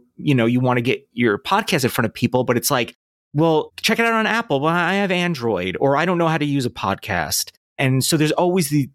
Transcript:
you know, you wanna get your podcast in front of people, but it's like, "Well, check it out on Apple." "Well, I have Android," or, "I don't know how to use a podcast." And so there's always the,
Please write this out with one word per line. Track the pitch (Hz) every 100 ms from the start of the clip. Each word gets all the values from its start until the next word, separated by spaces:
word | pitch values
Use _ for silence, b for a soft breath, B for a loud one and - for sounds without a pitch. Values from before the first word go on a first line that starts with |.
| _ -
you | 147 131
know, | 117
you | 123
wanna | 127 123
get | 120 113 -
your | 113 120 101
podcast | - 196 208 160
in | 120
front | - 113
of |
people, | - 120 127
but | 127 120
it's | -
like, | 135 117 - _ _ _
"Well, | 143 165 156 151 -
check | - 220
it | 233
out |
on | 226 220
Apple." | 220 233 139
"Well, | 156
I | 170 170 196
have | 202
Android," | 180 175 151 117 92 92 85
or, | 135 139
"I | 175
don't | 175
know | 165
how | 156
to | 147
use | 139 123
a |
podcast." | - 104 98 - 90 71 - - _ _ -
And | 139 131
so | - 160
there's | 151
always | - 180 185 147
the, | 147 131